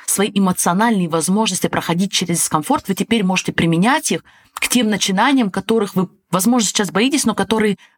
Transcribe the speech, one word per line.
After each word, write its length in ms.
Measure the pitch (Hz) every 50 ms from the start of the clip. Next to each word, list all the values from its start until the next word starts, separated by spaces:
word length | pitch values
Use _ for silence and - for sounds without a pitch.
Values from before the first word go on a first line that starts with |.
| -
свои 240 | - - 196 202 -
эмоциональные 760 | 202 202 190 185 180 - - 185 175 196 226 240 220 190 175 160
возможности 580 | 165 165 160 180 190 214 220 180 185 - -
проходить 460 | 165 - 165 - - 170 175 202 196
через 260 | - - 180 170 170 -
дискомфорт, 500 | - - - 156 147 - 190 208 - -
вы 60 | 190
теперь 300 | - 196 - 233 226 190
можете 280 | 185 185 180 - -
применять 600 | - - - 165 165 165 196 247 269 - - -
их 120 | 185 160 - _ _ _ _ _ _
к 140 | - - -
тем 200 | - 247 240 214
начинаниям, 600 | 208 190 - - 190 196 233 277 285 262 226 190
которых 460 | - 196 - - 226 226 202 196 -
вы, 120 | 185 180 - - _ _ _
возможно, 380 | - 185 185 233 254 247 196 -
сейчас 240 | - - 208 165
боитесь, 320 | 156 190 233 277 302 262 -
но 100 | 226 202
которые 440 | - 190 - 226 220 214 214 190 - - _ _